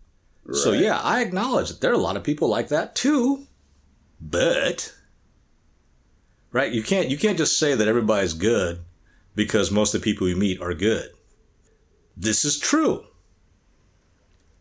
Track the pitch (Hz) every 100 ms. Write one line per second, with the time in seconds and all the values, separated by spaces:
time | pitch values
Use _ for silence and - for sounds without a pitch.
0 | - _ _ _ - - - 107 208 131
1 | 123 220 226 180 240 233 - 85 - 226
2 | 87 98 - 147 143 107 117 147 214 -
3 | 262 294 247 277 - _ _ _ _ _
4 | _ - 80 82 156 76 101 - - -
5 | _ _ _ _ _ _ _ _ _ _
6 | _ _ _ _ _ 123 139 120 107 190
7 | 156 131 214 175 147 - 151 131 104 117
8 | 110 104 95 80 98 113 90 87 - -
9 | _ _ _ - 107 107 92 101 104 107
10 | 92 - 92 90 101 92 87 82 101 98
11 | - - _ _ _ _ _ _ _ _
12 | _ - 98 107 147 143 - 302 302 -
13 | - _ _ _ _ _ _ _ _ _
14 | _ _ _ _ _ _